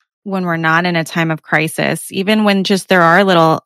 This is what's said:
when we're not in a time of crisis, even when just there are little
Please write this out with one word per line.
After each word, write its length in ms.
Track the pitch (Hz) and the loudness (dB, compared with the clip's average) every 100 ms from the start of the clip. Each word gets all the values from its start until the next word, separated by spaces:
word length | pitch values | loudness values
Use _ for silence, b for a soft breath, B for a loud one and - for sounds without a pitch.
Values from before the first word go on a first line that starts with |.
| _ _ | _ _
when 220 | 202 190 180 | -8 -6 -4
we're 120 | 165 | -2
not 280 | 160 165 180 | 0 0 0
in 100 | 170 | -2
a 80 | |
time 260 | 160 170 165 | -4 -4 -4
of 120 | 156 | -4
crisis, 680 | - 160 156 - 139 165 - | -4 -2 -2 -4 -4 -4 -8
even 340 | - 190 214 208 | -6 -2 0 0
when 180 | 196 | 0
just 240 | 185 190 - | 0 -2 0
there 140 | 185 | 2
are 220 | 165 175 | 4 4
little 400 | 196 175 160 151 | 4 4 2 0